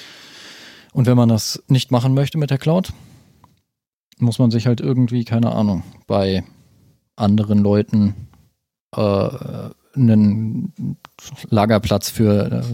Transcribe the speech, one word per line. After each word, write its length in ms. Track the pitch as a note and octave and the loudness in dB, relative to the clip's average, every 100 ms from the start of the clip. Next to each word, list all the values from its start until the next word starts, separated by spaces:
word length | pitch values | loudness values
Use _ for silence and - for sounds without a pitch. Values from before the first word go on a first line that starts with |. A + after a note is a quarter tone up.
| - - - - - - - - _ | -20 -20 -20 -20 -20 -20 -20 -20 _
Und 120 | C#3+ B2 | -2 2
wenn 120 | B2 | 4
man 120 | A#2 | 4
das 340 | A2 - - _ | 2 -2 -10 _
nicht 240 | C3 - | 0 2
machen 220 | B2 C3 | -2 0
möchte 240 | C3+ C#3 D#3+ | 0 -2 -4
mit 120 | D3 | -4
der 80 | C#3 | -2
Cloud, 360 | D#3 F3 F#3+ - - - _ _ _ _ _ _ _ _ _ _ | 0 -2 -2 -12 -20 -20 _ _ _ _ _ _ _ _ _ _
muss 200 | A#2+ A2 | -2 2
man 120 | B2 | 0
sich 140 | A#2 B2 | 2 0
halt 120 | A#2 | -2
irgendwie, 460 | C#3+ B2+ A#2+ B2 A2+ | -2 0 0 -2 -2
keine 260 | A2+ A#2 | -2 0
Ahnung, 320 | A2+ G#2+ F2+ - - _ | 0 -2 -2 -8 -20 _
bei 360 | G#2 G2 F#2+ - _ _ _ _ _ _ - | -2 0 -2 -6 _ _ _ _ _ _ -2
anderen 440 | G#2 G#2+ G#2 G#2 | 2 2 2 2
Leuten, 560 | G2+ G#2 G#2+ A2 G2+ G2+ - _ _ _ _ _ _ - | 2 2 0 0 0 -2 -16 _ _ _ _ _ _ -4
äh, 760 | G#2+ G2 - - - - A2 - _ C#3 | -2 0 -2 -6 -12 -12 -14 -18 _ 0
einen 800 | A#2+ G#2+ G#2 G#2+ A2 A#2+ - - - - - _ - - - | 4 6 4 2 -4 -6 -8 -8 -10 -10 -16 _ -20 -20 -2
Lagerplatz 600 | G#2+ G#2 G#2+ - G2+ - | 0 2 2 2 -2 -2
für, 420 | - A2 G#2 E2 | 0 2 2 0
äh, 120 | A#2+ B2 | -4 -6